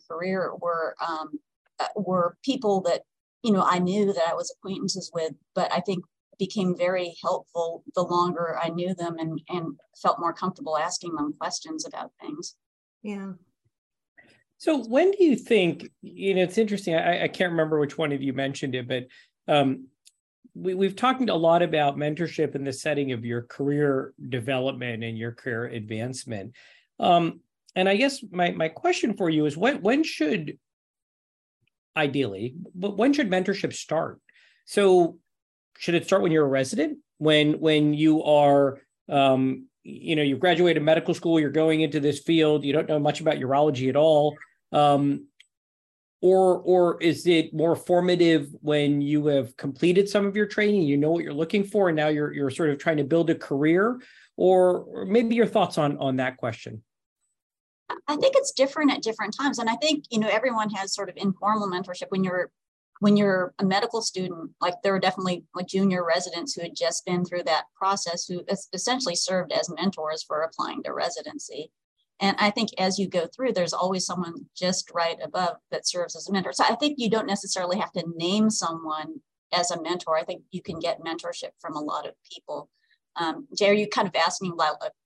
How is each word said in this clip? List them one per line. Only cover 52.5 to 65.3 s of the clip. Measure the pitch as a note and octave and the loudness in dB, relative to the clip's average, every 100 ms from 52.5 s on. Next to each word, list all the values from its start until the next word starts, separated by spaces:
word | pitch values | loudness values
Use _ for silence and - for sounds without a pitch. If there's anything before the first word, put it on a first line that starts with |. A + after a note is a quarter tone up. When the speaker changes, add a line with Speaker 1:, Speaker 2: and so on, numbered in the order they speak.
Speaker 3:
sort | C3 D#3+ | 0 0
of | C#3+ | 0
trying | E3+ D3+ | 0 0
to | |
build | C3 E3 D#3+ | 2 2 2
a | D#3+ | 0
career? | - C#3 D3+ F3 A3 B3 - - _ - | -2 0 2 4 2 -2 -10 -20 _ 0
Or, | F#3 F#3 F3+ F3+ | 4 6 6 2
or | - - | -4 -10
maybe | F#3+ A3 A3+ A#3 | 0 2 4 2
your | G#3+ | 2
thoughts | A3 F3 - | 4 2 2
on, | D3 D3 | 0 0
on | C#3 C3 | -2 0
that | C3 - | -2 -4
question. | B2 A2 A2+ A2+ - _ _ _ _ _ _ _ _ _ - - - | -6 -6 -12 -16 -18 _ _ _ _ _ _ _ _ _ -14 -10 -6
Speaker 1:
I | D4 | 0
think | C5+ C#4 | 4 4
it's | - | 2
different | - C4+ D#4+ D4 | 2 0 2 0
at | - | 2
different | A3+ A3 G#3 - | -2 -4 -6 -4
times. | C#4 A3+ | -2 -2
And | A3+ | -2
I | A#3 | 0
think, | D#4 D4 - | 0 0 -2
you | A3+ | -2
know, | G#3+ | 0
everyone | G#3+ B3+ A3+ G#3+ | 2 0 -2 -2
has | G3+ G3 | -4 -6
sort | - F#3 | -6 -8
of | F3 | -4
informal | G3 F#3 G3 G#3+ G3 | -4 -2 0 0 0
mentorship | F3+ G3 F3+ F3+ | -4 -6 -10 -4
when | F#3+ | -2
you're, | F#3 F3+ E3+ _ _ _ _ _ | 0 -2 -4 _ _ _ _ _
when | G#3 G#3 | 4 6
you're | G3+ F#3+ F3+ - | 4 2 -2 -2
a | |
medical | F#3+ F#3+ A3+ A3+ | 0 0 -2 -4
student. | - F#3 F#3 E3+ D#3+ - | -4 -6 -8 -8 -14 -6
Like, | F3 - | -6 -2
there | G3 | -2
were | F#3+ | 0
definitely, | F#3+ F#3 F#3 | 0 -2 -4